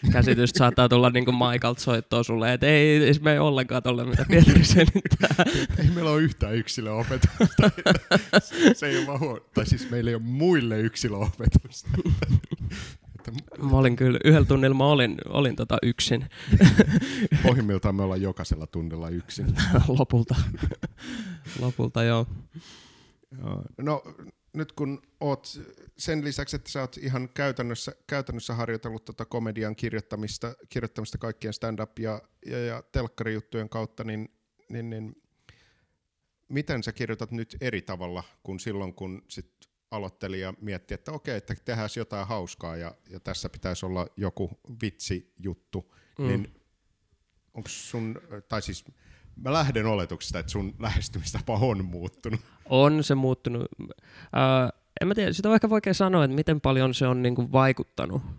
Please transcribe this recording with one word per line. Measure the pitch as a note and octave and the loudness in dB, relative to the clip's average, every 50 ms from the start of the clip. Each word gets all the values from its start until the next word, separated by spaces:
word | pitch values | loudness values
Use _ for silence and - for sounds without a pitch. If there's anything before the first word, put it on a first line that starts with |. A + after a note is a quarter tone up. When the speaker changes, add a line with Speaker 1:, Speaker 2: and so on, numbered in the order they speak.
| - - - | 2 4 6
Speaker 1:
käsitystä. | B2 A#2+ B2+ A#2+ A#2 B2 A#2+ - - | 6 6 6 6 4 4 2 4 4
Saattaa | B2+ A#2+ - - B2 A#2+ | 4 6 6 6 6 6
tulla | B2 B2 B2 B2 | 6 6 6 6
niinku | A#2+ B2 B2 B2 B2+ | 4 2 2 2 2
Maikalta | B2 B2 B2 A#2+ A#2+ A#2 A#2 A#2+ - - | 2 2 0 0 0 0 -2 -2 -2 -2
soittoa | C#3 A#2+ A2+ - - - A#2 A#2 | 0 0 0 0 -2 -2 -2 0
sulle, | - A2+ A2+ A2+ A#2+ B2 | 0 -2 0 0 0 0
et | B2 C3+ | 2 2
ei, | C#3+ D3+ D3 D3 D#3 D3+ D3+ D3+ | 4 6 6 6 6 6 6 6
ei | B2+ C#3+ | 6 4
se | D3+ | 4
mene | D3+ D#3 D3+ D3 | 4 2 2 4
ollenkaan | D3+ D3+ C#3 C3 B2+ - C3+ B2+ - | 2 2 2 0 0 -2 -2 -2 0
tolle, | B2+ B2 A#2+ A#2+ | 0 -2 -2 0
mitä | B2+ A#2+ A#2+ - - | 0 0 0 2 6
Pietari | - F3 D#3 - - F3 D#3 | 8 10 10 10 10 10 8
selittää. | - - F3+ D#3+ - - G3 - - - - - - - - F3+ B3 E4+ - | 8 8 6 6 6 4 2 0 0 0 2 2 2 4 2 2 2 2 0
Speaker 2:
<laughs> | D4 - - - | -2 -2 0 2
Ei | D#3+ D3+ F3 | 2 2 2
meillä | E3+ E3 D#3 | 2 2 2
ole | D3+ D#3 D#3+ | 2 2 2
yhtään | D3 - - A2+ G#2 A2 | 2 0 -2 -4 -2 -2
yksilöopetusta. | A#2 A2 - - B2+ A2+ G#2+ - - A#2 A2+ C3 B2+ - - - - A3+ D#3 - - - G3+ | -2 -2 -4 -6 -6 -6 -4 -4 -2 -2 -2 2 4 4 2 4 4 2 4 6 6 6 6
<laughs> | - - - - E3+ D3+ - - E3+ F#3+ - - - - - | 4 4 2 2 2 2 2 2 2 0 2 4 4 4 4
Se, | - E4 E4+ E4+ A#3+ - | 2 2 4 6 6 6
se | - - | 6 2
ei | C#3+ C3+ - | -2 -2 -2
ole | - | -2
vaan | C#3+ C#3+ C3 | -2 -4 -4
huo-, | D#3 C#3+ A2+ - - _ - | -4 -4 -6 -8 -12 _ -2
tai | - A2 | -2 0
siis | - - A#2 - B2 | 2 0 0 0 -2
meillä | A#2+ A#2+ A2+ A#2 | -4 -2 -2 -2
ei | A#2 | -2
ole | A2+ A2+ | -2 -4
muille | A#2 B2+ C#3 D#3+ F#3 F3+ D3 A#2+ A#2 A2 G#2+ | -4 -2 0 2 4 4 4 2 0 0 0
yksilöopetusta. | A2 A2+ - - - A#2 G#2 G2 G#2+ G#2 - - - - - - - - - - - - - | -2 -2 -2 -2 -4 -4 -2 -2 -2 -2 -2 0 2 4 4 4 4 2 -4 -12 -6 -4 -4
<laughs> | - - - - - B3+ - - - - - - - - - - - - - - - _ - - - | -2 0 0 0 0 2 2 2 0 0 -4 -10 -10 -8 -8 -8 -10 -12 -14 -16 -20 _ -20 -20 -18
Että | - A#2 A2+ - - - - - D#3 | -14 -12 -12 -12 -12 -14 -12 -8 -2
Speaker 1:
Mä | C#3 C3+ | 2 4
olin | C3+ C3+ B2 A#2+ | 4 6 4 4
kyllä, | A#2 C3 B2+ B2 - - | 2 2 2 2 4 6
yhdellä | D3+ D#3 D3+ C#3 | 6 8 8 6
tunnilla | - C#3 C3+ C3 C3 C3+ | 6 4 4 4 2 2
mä | C3+ C3+ | 2 4
olin, | C#3+ D3+ C#3 B2 G#2+ F2 - - - | 4 4 4 2 0 -2 -4 -8 -4
olin | G2+ A#2 - B2+ - | -2 0 0 0 -2
tota | - A2+ - A#2 - - | -4 -4 -2 -2 0 0
yksin. | A#2+ A#2 - - - A#2+ A#2 C3 - - - - - G#2 - G3 - G2+ - - | 0 0 0 -2 -2 -2 -2 -2 -6 -12 -14 2 4 6 8 8 10 10 8 6
<laughs> | - G#3 - C4 C4+ C#4 C4 A3 - D#3 C#3+ - | 6 4 2 0 0 -2 -4 0 0 2 2 4
Speaker 2:
Pohjimmiltaan | - B2 C3 A2 G#2 G2 F#2 - G#2 F#2+ | 4 4 4 2 0 0 0 0 0 0
me | G2 G2 | 0 -2
ollaan | F#2+ F#2 F#2+ G2 | -2 -2 -2 -2
jokaisella | F#2+ F2+ - E2+ - D#2+ D#2 D#2+ | -4 -4 -6 -6 -6 -4 -6 -6
tunnilla | - - E2+ E2 E2 D#2+ E2 E2 E2 | -6 -8 -8 -6 -6 -8 -8 -8 -6
yksin. | F2 E2+ - - - - G2 - - - G3 F#3+ - | -8 -8 -8 -10 -10 -4 -2 0 0 0 2 2 4
Speaker 1:
<laughs> | - - C#3+ C3 C#3 | 4 4 4 2 2
Lopulta. | C3 - - A#2+ A#2 - B2 - - - - - - - - - - - - - | 2 2 2 0 0 0 0 -2 -2 -2 -4 -4 -6 -6 -6 -6 -10 -12 -12 -16
<laughs> | - B3+ B3 A3+ A3 F#3+ F3 D#3+ C3+ - - C3 | -16 -14 -12 -12 -12 -12 -14 -14 -16 -14 -10 -6
Lopulta, | B2 B2+ B2 - A#2+ A#2+ - A#2 A#2 | -6 -4 -2 -2 -4 -4 -2 -2 0
joo. | A#2 A#2 A2+ A#2 - - - - - - D#3+ - - - - - - _ _ _ _ _ _ _ _ C3+ C3 | 0 0 0 -2 -4 -6 -12 -14 -16 -20 -20 -20 -20 -20 -20 -20 -20 _ _ _ _ _ _ _ _ -16 -12
Speaker 2:
Joo. | - G2+ F#2+ F#2+ - - - - | -10 -10 -10 -10 -10 -14 -14 -10
No, | C3 D3+ D3+ C#3 - D#2+ - - - F#2+ - _ _ _ - | -6 -6 -6 -6 -8 -12 -20 -20 -20 -20 -20 _ _ _ -12
nyt | D3+ D#3 - _ | -12 -12 -10 _
kun | - D3 C3+ C#3 C3+ _ _ _ _ | -8 -8 -8 -8 -10 _ _ _ _
oot | - C#3+ C3+ - - - - C#3+ D#2 - - - - - _ - | -6 -6 -6 -6 -8 -14 -18 -18 -18 -20 -20 -20 -20 -20 _ -12
sen | - - D#3+ D#3 C#3+ | -8 -6 -6 -4 -6
lisäksi, | D3 C3+ - C#3+ - - | -6 -6 -8 -8 -8 -10
että | B2+ - - | -12 -12 -10
sä | - C#3+ | -10 -10
oot | C3 B2 - | -10 -10 -12
ihan | - - C3+ C3 B2+ B2+ B2 | -10 -8 -6 -6 -6 -6 -8
käytännössä, | - - C#3+ C#3 B2 - B2 A#2+ A#2 - - B2 - - _ | -6 -6 -4 -4 -4 -6 -6 -8 -8 -10 -10 -12 -14 -16 _
käytännössä | - D3 C#3 C3 - A#2+ A#2 - - A#2 | -10 -8 -8 -8 -8 -10 -12 -10 -8 -8
harjoitellut | A#2 A#2 A#2 A2+ A2 - A#2+ A2 A2 - | -6 -6 -6 -6 -8 -8 -10 -12 -12 -14
tota | - G#2+ - A2+ | -16 -14 -14 -12
komedian | - - A#2+ A2+ A2+ G#2+ A2+ G#2+ G#2+ G#2+ | -10 -8 -6 -6 -6 -6 -6 -6 -6 -6
kirjoittamista, | - - A2+ A2+ A2 - _ A2 G#2+ G#2+ G#2 - - - A#2 B2 - - _ | -6 -8 -6 -6 -8 -8 _ -10 -10 -8 -10 -10 -10 -10 -12 -12 -16 -20 _
kirjoittamista | - B2+ A#2 A2 - - G#2+ - - - | -8 -8 -8 -8 -8 -10 -10 -10 -10 -10
kaikkien | - A2+ G#2+ - - G#2+ G#2 | -10 -10 -10 -10 -10 -10 -10
stand-up- | - - A2+ A2 G#2 A2 - _ - A2 | -8 -8 -8 -6 -8 -8 -10 _ -8 -8
ja, | A2 G#2+ G#2+ - _ _ _ - | -8 -8 -8 -12 _ _ _ -14
ja, | B2+ B2 B2 A#2+ | -10 -8 -8 -6
ja | A#2 A2+ A#2 - _ - | -8 -8 -10 -12 _ -6
telkkarijuttujen | C3+ A#2+ A#2 - - A2+ A2+ A2 G#2+ - _ - A2+ G#2+ G#2+ | -6 -6 -6 -8 -8 -6 -6 -6 -6 -8 _ -8 -8 -8 -8
kautta, | - A2+ A2 - _ - A2 | -8 -8 -8 -8 _ -12 -10
niin, | A2 G#2+ G#2+ G#2+ - _ _ _ _ _ _ _ - | -10 -10 -10 -10 -14 _ _ _ _ _ _ _ -14
niin, | A#2 A#2 A#2 A#2 | -12 -12 -10 -10
niin | A2+ A2 A2 A2 - _ _ _ _ _ _ _ _ _ _ _ _ _ _ _ _ _ _ _ _ _ _ _ _ _ _ - | -10 -12 -12 -14 -16 _ _ _ _ _ _ _ _ _ _ _ _ _ _ _ _ _ _ _ _ _ _ _ _ _ _ -10
miten | C3+ C#3+ D3 - D3 A#2 A2 | -8 -8 -6 -6 -6 -6 -6
sä | A2+ - | -8 -8
kirjoitat | - B2 A2 A2+ G#2+ A#2 - | -8 -8 -8 -8 -8 -8 -10
nyt | A#2 A#2 A2+ - - - | -10 -10 -10 -12 -12 -10
eri | C3 B2+ A2+ F#2 - | -8 -8 -8 -8 -8
tavalla | - F#2 F2 F2+ F2 F2 F2+ E2 - _ _ - | -10 -12 -12 -10 -10 -10 -12 -12 -14 _ _ -14
kuin | - F#2+ F#2 | -14 -14 -12
silloin, | - A#2 G2+ G2 G2 F#2 F#2+ | -10 -10 -8 -8 -10 -10 -12
kun | - G2 F#2+ F#2 - - _ | -12 -14 -14 -14 -16 -18 _
sit | - F#2+ - _ _ _ _ _ _ _ _ _ | -18 -18 -18 _ _ _ _ _ _ _ _ _
aloitteli | - G#2+ G2+ F#2 - _ - F#2+ F#2+ F#2+ | -12 -12 -12 -12 -12 _ -12 -10 -8 -8
ja | F#2+ F#2+ F#2 - | -10 -10 -12 -12
mietti, | G#2+ G#2 G2 F2+ - - G2+ | -12 -12 -10 -12 -12 -12 -14
että | - _ - D#3 | -14 _ -14 -16
okei, | D3 - D3 A#2+ | -14 -10 -10 -10
että | G2+ - - A2 - _ | -10 -10 -10 -12 -12 _
tehdään | - A#2 A2+ G#2+ G#2 - | -8 -6 -6 -6 -8 -8
jotain | A#2 G#2+ - G#2 G2+ F#2+ | -10 -10 -10 -10 -10 -8
hauskaa | G2 A#2 G#2 F2+ F2 - - - E2 E2 | -8 -8 -8 -8 -10 -12 -14 -14 -12 -12
ja, | E2+ E2+ E2+ - _ _ _ | -12 -12 -14 -16 _ _ _
ja | F#2 F2+ | -20 -16
tässä | - G2 F#2+ - - F2+ | -14 -12 -12 -10 -12 -12
pitäisi | - - - F#2 F2+ - - | -12 -10 -10 -8 -8 -8 -8
olla | F#2 F#2 F2+ F2 - - | -8 -6 -6 -8 -8 -8
joku | - G2+ F2+ - - G2 E2+ - - _ - B2 A2+ A2+ | -8 -8 -6 -6 -6 -8 -8 -10 -14 _ -20 -12 -10 -8
vitsijuttu, | G#2 - - - - G2 F2 - _ _ - F2+ G2 E2+ - _ _ - F#2+ - _ _ _ _ _ _ - | -8 -8 -10 -10 -8 -8 -8 -10 _ _ -14 -12 -10 -10 -12 _ _ -12 -12 -12 _ _ _ _ _ _ -8
Speaker 1:
Mm. | C#3 | -4
Speaker 2:
niin | B2+ B2 A#2 G#2 - - _ _ _ _ _ _ _ _ _ _ _ _ _ _ _ _ _ _ _ _ | -4 -4 -4 -6 -10 -14 _ _ _ _ _ _ _ _ _ _ _ _ _ _ _ _ _ _ _ _
onks | A#2 A2 - - - - - | -16 -14 -14 -14 -16 -14 -12
sun, | - A#2 A2+ A2 A2+ - - - G#2 G2+ - _ | -10 -8 -8 -8 -10 -12 -16 -18 -20 -20 -12 _
tai | A2+ G#2+ - | -8 -8 -8
siis | - F#2 - - - - _ _ - - _ _ - - | -8 -10 -12 -14 -20 -20 _ _ -20 -20 _ _ -20 -20
mä | - - B2+ D3 | -12 -6 -2 -2
lähden | E3 D3 C3+ A#2+ A2 G#2+ | 0 0 0 0 -2 0
oletuksesta, | A2 G#2+ G2+ F2 - E2+ - - - F#2 E2+ | 0 0 -2 -2 -4 -8 -10 -10 -8 -8 -8
että | - - - | -8 -6 -6
sun | G#2 G2 G2 - - | -6 -6 -8 -8 -8
lähestymistapa | A2 G#2+ - - - - - F#2+ D#2+ - - F#2 - - A2+ | -8 -4 -4 -4 -4 -6 -8 -10 -8 -8 -8 -8 -6 -4 -2
on | G#2 A#2 B2+ G#2+ F#2+ F#2+ | 0 0 0 0 -2 -4
muuttunut. | F#2 F2 F2 F2 F#2+ - _ - A2+ A2 - - _ _ _ _ | -6 -8 -10 -12 -12 -12 _ -8 -8 -8 -8 -8 _ _ _ _
Speaker 1:
On | - C3 C3 C#3 D3 D#3 D#3 C#3+ | 0 4 4 6 6 4 2 2
se | - C#3 | 0 0
muuttunut. | C3+ C3 C3 B2+ - - C#3 A#2+ A#2+ - - - - - - - - _ _ - - - - - | 0 0 -2 -2 -4 -4 -6 -6 -6 -6 -8 -10 -14 -16 -16 -18 -20 _ _ -20 -20 -18 -6 -2
Ää, | - C3 C3 C3 C3 B2+ A#2+ - _ _ _ _ - | 0 2 2 2 2 0 -2 -4 _ _ _ _ -4
en | - F#3 | -2 -2
mä | G#3 | 0
tiedä, | A3+ G3+ F3 D#3+ | 0 -2 -2 -2
sitä | F3+ G3 G#3 | -2 2 4
on | A3+ | 4
ehkä | A3 - G#3+ | 4 4 4
vaikea | A3 G#3+ - G3+ F#3 | 2 0 0 0 0
sanoa, | - G3 F#3 F#3 E3+ D3 | 2 2 4 4 4 4
että | C3 C3 | 2 2
miten | D3 D#3 - D#3 D3 | 0 0 0 0 0
paljon | - C3+ C3+ C3 C3 C3 B2 | 2 2 2 2 2 0 0
se | - C3+ | 0 0
on | B2+ B2+ B2 B2+ | 0 2 2 0
niinku | B2 B2 A#2 A#2+ B2+ C3+ | 0 0 -2 -2 0 2
vaikuttanut, | C3 C3 C3 B2+ - - - _ - B1 - - C3 - - - | 2 4 2 2 -2 -6 -8 _ -8 -6 -6 -6 -6 -8 -8 -12